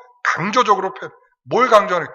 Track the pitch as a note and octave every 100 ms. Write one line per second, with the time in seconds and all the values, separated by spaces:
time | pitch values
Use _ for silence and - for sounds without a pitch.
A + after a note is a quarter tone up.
0 | - _ - - F#3+ B3 A3 F#3 F#3+ -
1 | E3 _ _ _ B2 G3+ B3 G#3+ F#3 F3+
2 | C#3